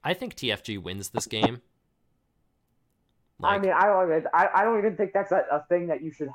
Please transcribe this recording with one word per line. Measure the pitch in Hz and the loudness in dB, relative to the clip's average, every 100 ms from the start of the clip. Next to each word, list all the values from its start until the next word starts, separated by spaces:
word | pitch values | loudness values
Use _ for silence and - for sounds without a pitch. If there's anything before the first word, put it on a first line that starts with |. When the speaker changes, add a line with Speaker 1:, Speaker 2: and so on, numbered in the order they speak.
Speaker 1:
I | 143 | -4
think | 180 247 | -6 -6
T | - 123 | -6 -4
F | 101 | -4
G | - 104 | -6 -8
wins | 85 95 98 | -8 -10 -8
this | - - | -8 -6
game. | 110 110 120 _ _ _ _ _ _ _ _ _ _ _ _ _ _ _ _ _ _ | -2 -4 -4 _ _ _ _ _ _ _ _ _ _ _ _ _ _ _ _ _ _
Speaker 2:
I | 180 | 0
Speaker 1:
Like | 202 | 2
Speaker 2:
mean, | 196 | 2
I | 175 208 | 4 4
don't | 190 185 | 4 4
even, | 160 160 | 2 2
I, | 165 190 | 2 4
I | - | 4
don't | 214 226 | 2 2
even | 208 175 | 0 0
think | 147 | -2
that's | 196 196 | -2 0
a, | 190 - | 0 0
a | 147 - | -2 0
thing | 175 175 | -2 0
that | 147 | -4
you | 156 | -6
should | - 147 | -8 -8